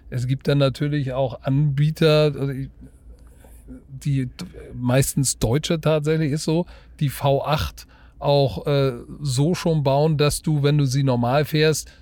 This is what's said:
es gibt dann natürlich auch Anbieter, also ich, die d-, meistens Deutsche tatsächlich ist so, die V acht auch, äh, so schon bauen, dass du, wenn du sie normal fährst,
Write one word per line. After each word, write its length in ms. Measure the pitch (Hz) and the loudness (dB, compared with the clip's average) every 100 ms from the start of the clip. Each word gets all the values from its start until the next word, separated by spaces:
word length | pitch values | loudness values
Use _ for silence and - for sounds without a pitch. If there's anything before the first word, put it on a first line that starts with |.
| - | -10
es 160 | 127 123 | -6 -4
gibt 200 | 135 - | -2 0
dann 120 | 143 | 2
natürlich 540 | 135 120 147 147 131 | 2 0 -2 -2 -2
auch 280 | 127 131 - | -2 -4 -4
Anbieter, 880 | - 135 151 135 151 156 160 151 151 143 | 0 2 2 2 0 2 2 4 2 0
also 120 | 139 | -6
ich, 200 | 131 131 - - - - - - - - - - - - | -6 -10 -14 -20 -20 -20 -20 -20 -20 -20 -20 -20 -20 -18
die 380 | 135 147 135 127 | -8 -2 -2 -4
d-, 180 | - 180 - - | -8 -16 -16 -16
meistens 680 | 123 123 131 135 - 131 - | -4 2 2 2 0 -2 0
Deutsche 420 | 110 139 - 170 | 0 0 -2 -2
tatsächlich 500 | 156 156 151 160 156 | 0 0 0 0 0
ist 120 | 151 | -2
so, 220 | - 160 175 - - - | 0 -2 -4 -12 -20 -4
die 100 | 143 | -4
V 340 | - 143 139 131 | 0 0 0 0
acht 420 | 151 78 - - - - - | -2 -2 -10 -20 -20 -20 -6
auch, 460 | 147 143 135 98 - | 0 2 2 -2 -2
äh, 260 | 143 135 120 - - | 0 0 -4 -12 -8
so 320 | 147 127 147 180 | -4 0 0 0
schon 280 | 170 160 | 0 0
bauen, 340 | 139 139 156 147 | 2 2 2 2
dass 240 | 147 - | 0 0
du, 200 | - 151 | -2 2
wenn 140 | 143 147 | 2 2
du 80 | 139 | 2
sie 180 | 131 | 2
normal 420 | 135 120 120 139 147 | 2 2 2 2 2
fährst, 460 | 156 156 151 - - | 2 2 0 -6 -18